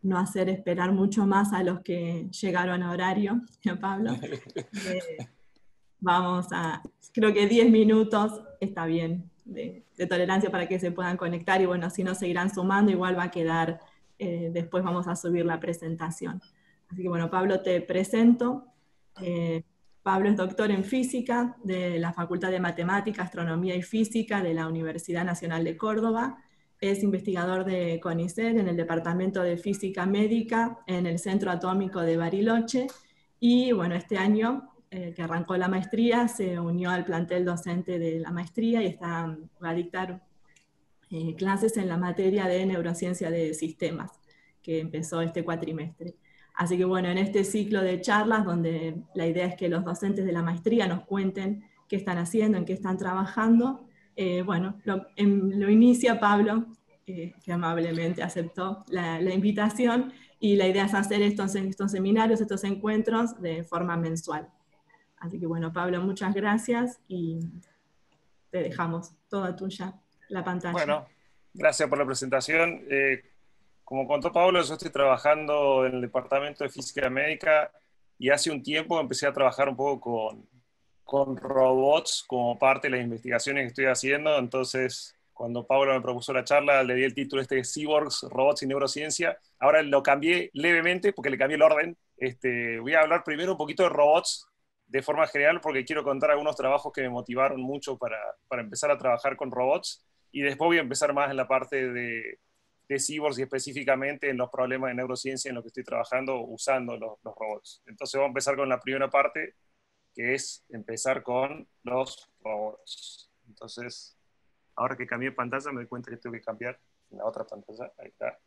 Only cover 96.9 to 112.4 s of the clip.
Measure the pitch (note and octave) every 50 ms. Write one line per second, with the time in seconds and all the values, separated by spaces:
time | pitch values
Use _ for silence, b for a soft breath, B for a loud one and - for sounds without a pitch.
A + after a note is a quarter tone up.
96.9 | - - C3+ B2+ B2 B2 A#2 A2+ A#2+ B2+ C3+ C#3 C#3+ C3 B2+ C3 C#3 C#3+ - -
97.9 | C3 B2 B2+ A#2 A2 A2 G#2 G#2+ - _ _ _ C3 B2 A#2 G#2+ G#2 A#2+ - D3
98.9 | D3 C#3 - B2+ A#2+ A#2 - C#3 C3 B2+ D3 C3 A#2 B2 B2+ B2+ D3 F3+ - -
99.9 | - - _ _ _ _ _ _ - C#3 C#3+ C#3 C3+ B2 D#3 E3+ E3+ E3+ D3+ B2
100.9 | C3+ - D3+ D3 C#3+ C#3+ C#3+ C3+ C3+ C3 B2+ - C3+ C3 B2+ - - C3+ C3 B2+
101.9 | B2 B2 A#2+ A#2+ A#2 A2+ A2 A2 - _ _ _ _ _ _ _ _ _ _ _
102.9 | C3+ C3+ C3 - D3+ D3+ D3+ D3+ C3+ A#2 C3+ B2+ - C3+ - C#3+ C3 D3 C3+ B2+
103.9 | C3+ C3 C3+ C#3 D3 C3 - C#3 C3 B2 B2+ B2 - - B2+ B2+ C3 C3 C3+ C3
104.9 | B2 B2 B2+ B2 B2+ B2 - C3+ C3+ C3 - C3+ B2+ A#2+ A2+ A#2 _ - B2 -
105.9 | - A#2 A#2 - B2+ B2+ C3 C3 C3+ B2 A#2 A#2 A2+ G#2 - - C3+ C3 B2 A#2+
106.9 | A#2+ G2+ G#2 A2+ G#2+ _ _ A2+ G#2 - A2 G#2+ G#2+ G#2+ _ - - _ _ -
107.9 | A2+ _ C#3+ C3+ - C#3 C#3 C#3 B2+ C3+ C3 C#3+ C#3 C3+ C#3+ C3 B2+ B2 - C3
108.9 | C3+ C3+ C#3 C3 - C#3 C#3 D3 - D#3 - - _ _ _ _ _ _ _ _
109.9 | _ _ _ _ _ - A#2 A#2+ C3 C#3 - - - - _ _ A2+ A2+ G#2 -
110.9 | A2+ A2+ - C3 C3 C3 - B2+ B2 B2 C3 C#3 D3+ D#3 - _ _ _ _ B2
111.9 | B2 B2+ C3 C3 - - - _ _ _